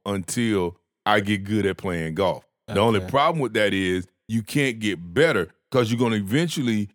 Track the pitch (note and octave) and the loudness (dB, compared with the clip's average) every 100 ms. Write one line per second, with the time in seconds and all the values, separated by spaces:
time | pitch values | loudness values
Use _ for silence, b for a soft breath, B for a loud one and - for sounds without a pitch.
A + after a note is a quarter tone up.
0 | G2+ G2 F2 B2 A2+ G2+ F2 - _ _ | -6 -6 -4 -2 0 0 -2 -6 _ _
1 | G2+ G#2+ G2+ G#2 G2 G#2+ G2 F2+ F#2+ E2+ | 2 2 2 -2 0 0 0 -2 -4 -4
2 | D#2+ D#2+ F#2 - _ _ - G2+ A2+ G#2 | -4 -2 -2 -2 _ _ -4 0 2 2
3 | F2+ C#3 D#3+ E3 A#2+ A2 G2+ F#2+ F#2 F#2 | 0 2 2 0 -2 2 2 2 0 -2
4 | F2+ _ - A2+ - D3 C3+ A2+ G#2+ E2+ | -4 _ -4 -4 -2 0 0 -2 -4 -4
5 | F2 F#2 D#3+ G#2+ E2 _ - B2+ A2+ A#2 | -4 2 2 2 -2 _ -4 0 2 2
6 | A#2+ G#2+ F#2+ C#3 E3+ D#3+ A#2+ G#2+ G2 | 2 0 0 0 0 -2 -2 -2 -4